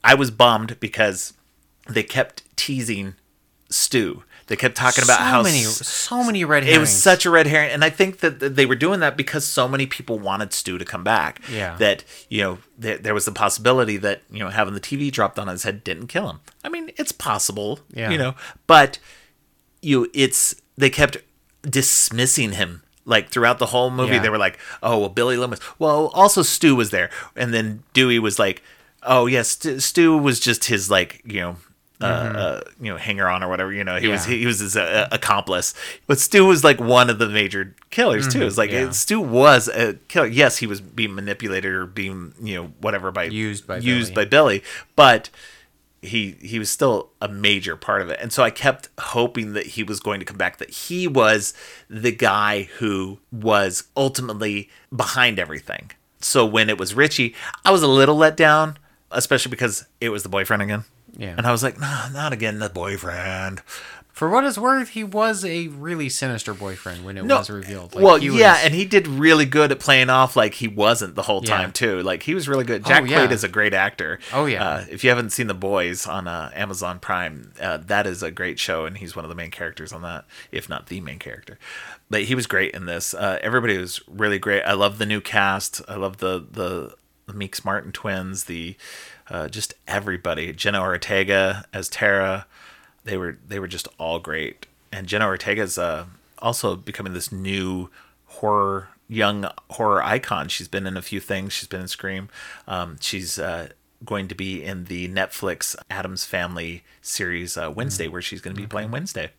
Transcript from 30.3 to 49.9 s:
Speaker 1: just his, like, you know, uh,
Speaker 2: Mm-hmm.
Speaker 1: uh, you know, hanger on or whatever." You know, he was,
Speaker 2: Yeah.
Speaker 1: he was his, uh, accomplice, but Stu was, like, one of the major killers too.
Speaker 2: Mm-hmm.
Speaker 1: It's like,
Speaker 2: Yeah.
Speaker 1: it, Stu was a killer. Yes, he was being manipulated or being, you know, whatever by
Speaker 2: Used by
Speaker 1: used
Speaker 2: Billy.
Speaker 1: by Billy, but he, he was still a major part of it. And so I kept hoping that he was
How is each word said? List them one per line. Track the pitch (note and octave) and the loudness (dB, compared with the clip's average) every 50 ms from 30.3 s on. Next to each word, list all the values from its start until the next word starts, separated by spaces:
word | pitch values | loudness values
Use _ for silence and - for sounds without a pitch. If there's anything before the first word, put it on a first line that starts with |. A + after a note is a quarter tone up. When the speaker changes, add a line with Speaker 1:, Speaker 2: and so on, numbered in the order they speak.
| B2 A2+ | 2 2
Speaker 1:
just | - B2 A2+ - - | 0 0 0 0 0
his, | - A#2 G2 F#2 F#2+ | 0 0 -2 2 2
like, | G2+ F#2+ F2+ - - - _ | 2 2 2 0 -8 -20 _
you | A2+ G#2 G2 | -8 -6 -6
know, | F2 F2 F2 E2+ - _ _ _ _ _ _ _ | -6 -6 -8 -12 -18 _ _ _ _ _ _ _
uh, | - G2+ F2 D#2+ - | -2 -2 -2 -2 -2
Speaker 2:
Mm-hmm. | - - | -4 -4
Speaker 1:
uh, | - G2 D#2+ B1+ G1+ - - _ _ | -4 -4 -4 -4 -6 -10 -16 _ _
you | A#2+ G#2+ | -10 -10
know, | F#2 | -10
hanger | D#2+ - A#2 G2+ G2 G2 | -8 -6 -6 -2 0 0
on | F#2 F2+ F#2 | 0 0 0
or | F#2 F2+ | -2 -4
whatever." | F#2 F2+ F#2+ F#2+ G2+ | -2 -2 -4 -4 -4
You | G2+ G2+ | -6 -4
know, | F#2+ F2+ F#2 | -4 -2 0
he | F2+ A2 | 0 0
was, | G#2 G2 E2+ | 0 0 0
Speaker 2:
Yeah. | G#2+ B2 | -2 -2
Speaker 1:
he | A2+ A#2 | 0 0
was | A#2+ A2+ G2 | 0 0 0
his, | G#2 F#2+ G2 | -2 -2 -2
uh, | G#2+ F#2+ E2 F#2+ G#2+ G#2 - | -2 0 2 2 0 0 0
accomplice, | A2 G#2+ - - G#2 G2+ - - F#2 F2+ - - - - - - - - _ | -2 -4 2 2 2 2 2 0 -2 -2 -2 -4 -6 -8 -14 -14 -14 -12 _
but | - C#3+ C3 | 0 2 2
Stu | - - - G3+ F#3+ | 2 6 8 8 8
was, | F#3+ F#3 D3+ C3+ | 8 8 8 8
like, | D3+ C#3 C3 | 8 8 8
one | A#2+ A2+ B2 B2 B2 A#2+ | 4 6 6 6 6 6
of | A2+ | 4
the | G#2 A#2 | 2 0
major | G#2 G#2 G#2+ G2+ F#2+ G2 G2 F#2+ F#2+ - _ _ _ | 2 2 0 0 0 -2 -6 -6 -6 -12 _ _ _
killers | - A3+ B3 G#3+ A#2+ A2 C3+ | 0 2 2 2 2 2 0
too. | C3 B2 B2 | 0 0 0
Speaker 2:
Mm-hmm. | - | 0
Speaker 1:
It's | G#2+ G2 A2+ | 0 2 0
like, | G#2+ G2+ | 0 0
Speaker 2:
Yeah. | G2+ B2+ C3 C3 | 0 -2 -2 -2
Speaker 1:
it, | - | -2
Stu | - - - G#3 A3+ | -4 -2 0 -2 -2
was | F#3 B2+ A2+ B2+ C3+ D3 C#3 B2 G#2 A#2 | 0 2 4 8 10 10 10 8 4 0
a | - A2+ A#2+ A2 G2 - _ | -2 0 0 0 -2 -6 _
killer. | _ - F3 D3 | _ 0 2 2
Yes, | A2+ A#2 C3+ D3 A#2+ - | 2 4 4 4 4 4
he | - A#2+ | 0 -4
was | G#2+ G2+ G2 | -4 -6 -8
being | F#2+ - - - A2+ G#2 F#2+ | -10 -12 -4 -4 -4 -4 -4
manipulated | G2 G2 G2+ G2+ - A2+ G2+ F#2+ F#2+ F#2 F#2+ F#2 | -8 -6 -6 -6 -6 -6 -4 -4 -4 -2 -2 -4
or | F#2 F#2 | -4 -6
being, | F2+ F#2+ G#2 G2 F#2+ F#2+ F#2 F2 D2+ C#2 E2 | -6 -8 -8 -8 -8 -8 -10 -14 -16 -14 -12
you | A2+ G#2+ F#2+ | -10 -8 -8
know, | F2 F2 D#2+ D2 _ | -8 -10 -12 -14 _
whatever | G2+ G#2+ G#2 G2 F2+ F#2+ | -4 -4 -4 -2 -4 -4
by | F2+ G2 E2+ | -4 -4 -4
Speaker 2:
Used | E2 G#2+ G#2+ A2 G#2+ G#2 G2 - | -4 -4 -4 -6 -6 -6 -10 -10
by | - F#2 | -10 -10
Speaker 1:
used | F2+ A#2+ B2 B2 B2 A2+ F#2 F#2 | -4 0 0 0 0 0 -2 -2
Speaker 2:
Billy. | G#2+ G#2 | -2 0
Speaker 1:
by | G2+ | 4
Billy, | C3+ D3 D#3 B2+ G2+ G2 - - - - - _ _ | 6 6 6 6 4 0 -4 -10 -16 -16 -16 _ _
but | - D3 C3 A#2 G#2+ - - _ - - - - - _ _ _ _ _ _ _ _ | 8 8 8 8 6 2 -8 _ -20 -20 -20 -20 -20 _ _ _ _ _ _ _ _
he, | - F2+ A2 A2+ G#2 F#2+ E2 _ | -14 -6 -4 -4 -4 -4 -10 _
he | - F#2+ A2+ A2+ | -12 -8 -6 -6
was | G#2+ F#2+ | -4 -4
still | - - D3+ C3+ A2+ G2 - _ _ _ | -2 0 2 2 2 0 -4 _ _ _
a | G#2 | -8
major | G#2 G2+ G2+ G#2 G2+ G#2 G2 F#2 F#2+ D#2+ | -8 -6 2 2 4 4 2 0 -6 -10
part | - - - G2+ G2+ | -8 -4 -2 -2 -2
of | F2+ E2+ | -2 -4
it. | - - | -8 -8
And | - A#2+ | -8 -6
so | - - | 0 2
I | B2+ A#2 | 2 2
kept | - - - C#3 C3 - - - _ | 0 0 -2 -2 -2 -2 -10 -20 _
hoping | - - - - A#2+ A#2+ A#2+ A#2+ A#2+ A2 G#2+ | -14 -12 -4 0 0 0 0 -2 -6 -6 -4
that | G#2 G#2 - | -6 -6 -8
he | - - A2+ G#2+ | -6 -8 -8 -6
was | F#2+ | -6